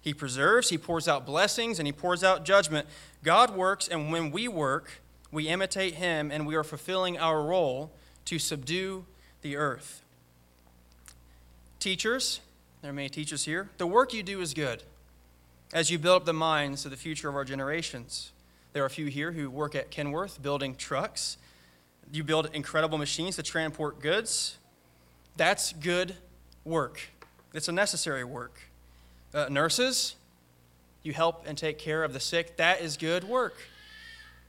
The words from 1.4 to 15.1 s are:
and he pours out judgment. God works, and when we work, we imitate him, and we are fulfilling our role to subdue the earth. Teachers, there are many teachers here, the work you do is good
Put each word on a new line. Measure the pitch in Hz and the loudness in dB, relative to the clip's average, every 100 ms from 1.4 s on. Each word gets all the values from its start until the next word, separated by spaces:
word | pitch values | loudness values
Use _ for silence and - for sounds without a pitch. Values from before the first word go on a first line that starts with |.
| 202 240 233 180 | 4 2 -2 -2
and | 147 | -2
he | |
pours | 143 180 175 | -2 0 4
out | 185 185 160 | 6 4 6
judgment. | 196 160 151 143 - - - | 6 6 0 -4 -10 -20 -4
God | 151 185 240 190 | 6 8 6 4
works, | 185 196 - | 0 0 -2
and | 170 151 | -2 -2
when | 165 160 | -2 -2
we | 165 240 | -2 -4
work, | 180 139 139 - - - - - | 0 0 0 -4 -18 -20 -20 -10
we | 156 156 | -4 0
imitate | 180 190 196 190 160 | 0 0 0 -2 0
him, | 180 160 151 | 2 2 0
and | 147 147 | -2 0
we | 156 | 0
are | |
fulfilling | 151 151 - 185 185 170 | -2 -6 -2 0 0 0
our | 165 156 | 2 2
role | 151 185 151 127 156 - - - - | 2 4 4 0 -6 -14 -20 -16 -6
to | 160 | -4
subdue | - 151 127 175 190 190 175 - - - | -2 -4 -4 -2 -2 -6 -12 -20 -20 -12
the | 147 143 | -6 -2
earth. | 147 120 - - - _ _ _ _ _ - - - - - - - - - - - - | -2 -2 -10 -18 -20 _ _ _ _ _ -20 -20 -20 -20 -20 -20 -20 -20 -20 -20 -20 -6
Teachers, | 196 185 214 254 254 - - - _ _ | -2 0 2 2 0 -4 -10 -20 _ _
there | 147 | -10
are | |
many | 139 139 | -6 -6
teachers | 151 151 147 | -6 -6 -4
here, | - 165 202 - | -2 -4 -4 -4
the | 175 | 2
work | 214 262 | 4 4
you | 226 | 2
do | 190 196 | -6 -4
is | 170 | -4
good | 139 139 117 - - - | -2 -2 -4 -10 -20 -20